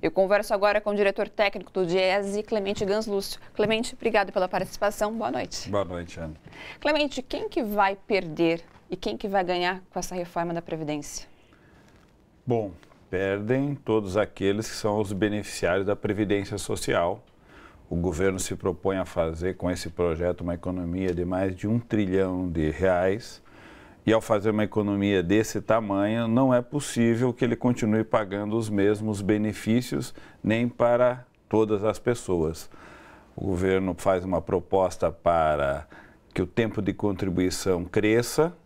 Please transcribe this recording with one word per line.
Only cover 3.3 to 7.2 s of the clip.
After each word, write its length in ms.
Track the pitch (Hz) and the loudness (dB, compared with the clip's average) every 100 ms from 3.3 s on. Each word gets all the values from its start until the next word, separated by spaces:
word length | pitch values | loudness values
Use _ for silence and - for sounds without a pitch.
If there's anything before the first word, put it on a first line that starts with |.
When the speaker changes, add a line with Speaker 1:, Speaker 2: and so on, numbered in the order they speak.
| - - | -10 -14
Speaker 1:
Clemente, 400 | - 208 220 247 | -2 0 0 -2
obrigado 380 | - 233 214 196 | -4 0 2 2
pela 160 | 196 185 | 0 -2
participação. 640 | 190 185 - 202 202 208 220 | -2 -4 -2 -2 0 -4 -2
Boa 140 | 220 | -4
noite. 400 | 185 104 - - | -4 -6 -8 -4
Speaker 2:
Boa 140 | 90 | -2
noite, 360 | 85 87 85 - | -2 -4 -8 -10
Ana. 140 | 80 80 - - - - | -12 -12 -18 -18 -18 -6
Speaker 1:
Clemente, 420 | 285 302 294 - | -2 0 0 -4